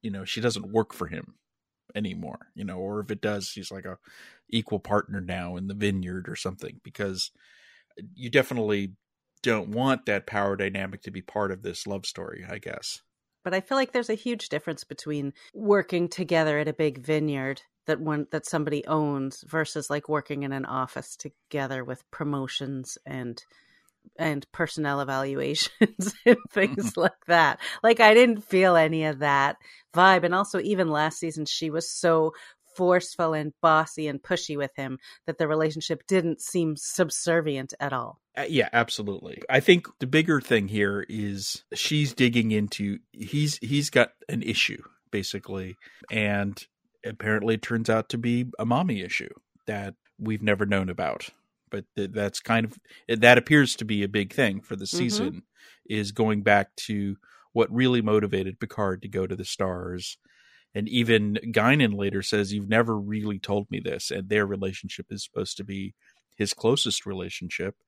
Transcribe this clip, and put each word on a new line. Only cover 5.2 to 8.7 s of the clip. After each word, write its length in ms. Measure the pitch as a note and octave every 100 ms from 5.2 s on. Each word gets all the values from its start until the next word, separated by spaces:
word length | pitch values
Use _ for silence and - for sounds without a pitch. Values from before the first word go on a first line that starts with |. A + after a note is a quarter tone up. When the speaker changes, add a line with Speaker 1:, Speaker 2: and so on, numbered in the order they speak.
Speaker 1:
now 340 | F2+ F2+ F2 F2+
in 120 | G2
the 60 |
vineyard 540 | G2+ G#2 F#2+ F2+ F#2 F2+
or 60 | -
something, 460 | F#2+ G2 - -
because 480 | - - G2+ F#2 - _ _ _ _ _ _ - G2+
you 160 | - B2
definitely 640 | C3 B2+ B2 G#2+